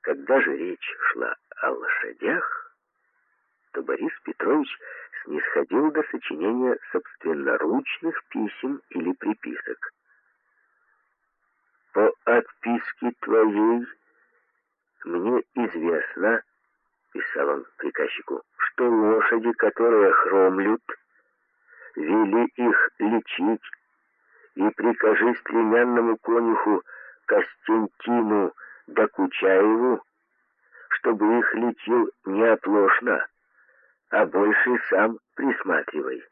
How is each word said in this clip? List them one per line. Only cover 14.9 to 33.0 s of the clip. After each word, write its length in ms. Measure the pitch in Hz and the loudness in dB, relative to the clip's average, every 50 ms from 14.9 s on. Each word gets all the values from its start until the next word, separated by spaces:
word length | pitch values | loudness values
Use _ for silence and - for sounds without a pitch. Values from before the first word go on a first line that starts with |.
| _ _ - | _ _ -10
мне 340 | 82 85 87 90 110 127 117 - _ _ | -6 -4 -2 0 0 0 0 -2 _ _
известно», — 880 | 127 117 107 - 82 78 85 85 78 - - - - 92 107 117 113 - _ _ _ _ _ _ _ _ _ _ _ _ _ | -4 -4 -4 -4 -4 -2 -2 -2 -2 -4 -6 -6 -2 0 0 0 0 -4 _ _ _ _ _ _ _ _ _ _ _ _ _
писал 360 | _ - - - - - 71 71 | _ -8 -8 -6 -4 -2 0 0
он 180 | 73 69 - - _ - | -2 -2 -6 -14 _ -8
приказчику, 640 | - 73 - - 71 64 - - - - 69 64 - _ _ | -8 -6 -4 -2 -4 -4 -4 -10 -8 -8 -8 -10 -10 _ _
«что 320 | - - - _ - 127 120 | -6 -6 -4 _ 0 2 2
лошади, 640 | 117 110 107 107 110 110 110 - 120 113 110 117 | 4 4 4 4 4 2 2 2 0 0 0 -2
которые 600 | 113 - 113 107 - - 117 117 117 107 101 95 | -2 2 0 0 2 2 2 4 6 6 6 6
хромлют, 720 | 92 92 - 92 95 98 95 92 92 95 98 104 110 117 _ - - _ _ _ _ _ _ _ _ _ _ _ _ _ _ _ - - - - _ | 6 4 4 4 4 6 6 4 4 2 0 0 0 -2 _ -14 -16 _ _ _ _ _ _ _ _ _ _ _ _ _ _ _ -20 -20 -20 -14 _
вели 520 | - 78 78 98 110 110 98 104 117 120 123 _ | -6 -2 0 2 2 2 2 2 0 0 0 _
их 340 | - 123 117 104 - - - _ _ | -2 0 2 2 2 2 0 _ _
лечить, 640 | 107 107 117 113 110 - - - - 107 113 107 - - - _ _ _ _ _ _ _ _ _ _ _ _ _ _ _ _ | -2 0 0 0 -2 -4 -6 -2 0 0 0 -2 -4 -18 -20 _ _ _ _ _ _ _ _ _ _ _ _ _ _ _ _
и 120 | 92 95 107 | -2 -2 -2
прикажи 640 | - - 104 120 110 - - - 110 - 110 120 120 | 0 0 -2 -2 0 2 2 2 2 4 2 0 0
стремянному 800 | - _ - 110 117 113 110 113 120 123 123 120 120 117 113 113 - | -2 _ -4 -2 0 2 2 4 2 2 2 2 0 2 0 -2 -2
конюху 640 | _ - 117 120 117 113 110 98 - 104 104 90 - - - - - - - _ _ | _ 0 0 2 2 2 0 0 2 0 0 0 -2 -8 -20 -20 -20 -20 -20 _ _
Костянтину 1300 | - 107 101 - - - _ _ 113 110 113 107 101 _ _ - 120 120 120 113 107 107 104 95 85 - - - - - - _ - | 0 0 0 0 -2 -10 _ _ 0 0 0 0 -2 _ _ -4 0 0 2 2 2 2 2 2 0 -4 -8 -20 -20 -20 -20 _ -4
Докучаеву, 1120 | - 107 110 104 _ - 95 90 - - 95 95 95 95 101 110 110 113 123 127 120 - - _ _ _ _ _ _ _ _ _ _ _ _ _ _ - - - | 0 0 0 0 _ -2 -2 -2 -2 0 2 4 4 6 6 4 4 4 2 2 0 0 -4 _ _ _ _ _ _ _ _ _ _ _ _ _ _ -20 -6 -6
чтобы 500 | - - - 123 113 101 104 107 117 120 | -4 -2 0 -2 0 2 2 2 4 2
их 160 | 113 - - | 2 0 -2
лечил 560 | 113 120 120 110 - - 104 117 120 110 - _ _ _ | 0 -2 -2 -2 -4 -2 0 2 2 2 0 _ _ _
неоплошно, 1040 | 98 95 104 113 117 110 - - 95 104 104 98 95 92 - | -4 0 2 4 4 4 2 2 0 2 4 4 4 4 2